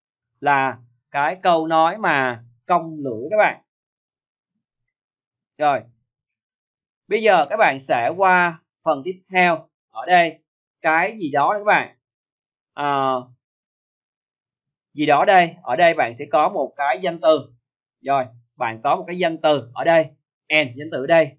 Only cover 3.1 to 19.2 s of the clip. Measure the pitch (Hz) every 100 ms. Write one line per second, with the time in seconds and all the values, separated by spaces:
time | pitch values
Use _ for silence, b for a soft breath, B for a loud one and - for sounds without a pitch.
3.1 | 110 139 214 180 - _ _ _ _ _
4.1 | _ _ _ _ _ _ _ _ _ _
5.1 | _ _ _ _ - 147 135 - _ _
6.1 | _ _ _ _ _ _ _ _ _ -
7.1 | 214 220 180 143 214 185 135 - 131 120
8.1 | 170 190 180 175 165 _ _ - 147 165
9.1 | 185 _ 185 180 160 - _ _ 110 156
10.1 | 180 220 226 _ _ _ _ 160 160 190
11.1 | 220 160 139 151 208 208 175 123 _ _
12.1 | _ _ _ _ _ _ - 143 139 135
13.1 | 131 127 _ _ _ _ _ _ _ _
14.1 | _ _ _ _ _ _ _ _ 135 151
15.1 | 143 190 190 170 143 - 127 175 156 123
16.1 | 117 143 - 160 202 135 - 143 165 180
17.1 | 170 165 156 120 _ _ _ _ _ 131
18.1 | 139 127 117 _ - 117 113 143 175 -
19.1 | 180